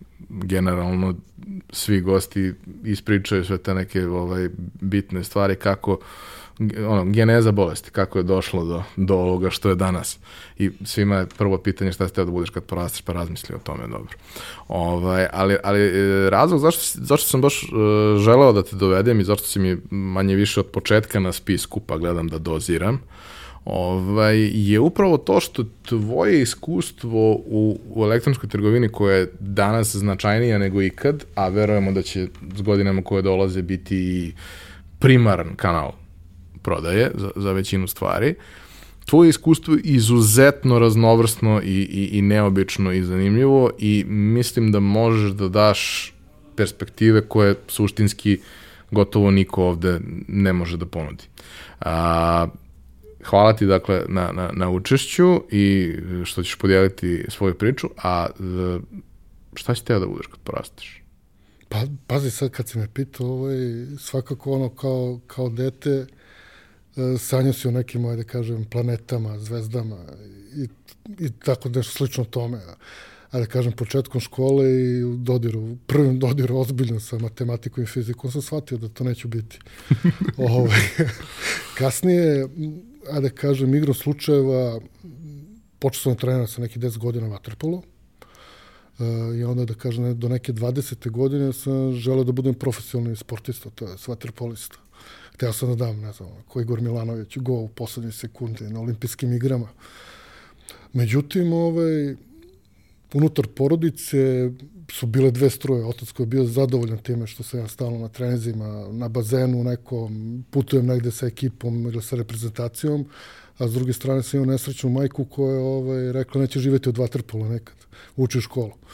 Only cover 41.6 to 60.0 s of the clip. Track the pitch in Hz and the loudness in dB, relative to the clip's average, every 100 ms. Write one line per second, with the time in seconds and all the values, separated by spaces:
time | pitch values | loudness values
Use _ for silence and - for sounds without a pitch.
41.6 | 98 95 98 98 98 104 101 104 104 95 | 2 0 0 -2 0 2 4 4 4 2
42.6 | 95 - 95 92 90 90 98 110 135 135 | 0 0 0 0 0 2 2 4 6 6
43.6 | 123 - 107 104 - 104 104 117 117 - | 4 2 2 2 2 0 2 2 0 2
44.6 | 110 104 101 107 113 113 104 98 95 104 | 4 4 4 4 4 4 2 0 0 4
45.6 | 107 98 - - - - - - - - | 4 4 0 -6 -8 -14 -20 -20 -10 -2
46.6 | 104 - 101 - 110 110 107 110 101 98 | -2 -4 -8 2 6 6 4 4 4 2
47.6 | - - 104 - 104 - 110 95 - - | -2 -2 -2 2 0 2 2 0 0 -20
48.6 | - - - 104 101 107 101 98 92 - | -20 -20 -2 2 2 4 4 4 4 2
49.6 | 90 85 90 85 - 85 - 98 98 90 | 0 2 0 -2 -4 -12 -4 0 2 2
50.6 | 82 85 85 85 76 - - - - - | -2 -6 -6 -8 -8 -12 -18 -20 -20 -20
51.6 | - - - 82 85 82 85 85 85 - | -18 -8 -4 0 2 2 4 2 0 -4
52.6 | - - - - - - - 101 107 107 | -20 -20 -20 -20 -20 -20 2 6 8 6
53.6 | 101 95 - 92 - 92 90 90 90 - | 4 2 2 -2 0 -2 -2 -4 -4 -2
54.6 | 90 90 - 131 - - 180 175 - 104 | -2 -2 2 0 0 4 4 4 2 2
55.6 | 101 98 87 82 85 90 90 - 90 - | 4 4 2 -4 -6 -6 -6 -6 -6 0
56.6 | 95 95 95 - 90 87 - - 98 85 | 4 6 4 2 -2 -2 -4 -2 -2 0
57.6 | 107 139 - - 90 90 - - 95 90 | 0 -2 -6 -6 -2 -2 -2 -6 -6 -4
58.6 | 90 90 - 202 - - - - - - | -2 -4 -8 -16 -20 -20 -20 -20 -20 -10
59.6 | - 120 - 107 | -4 -4 0 0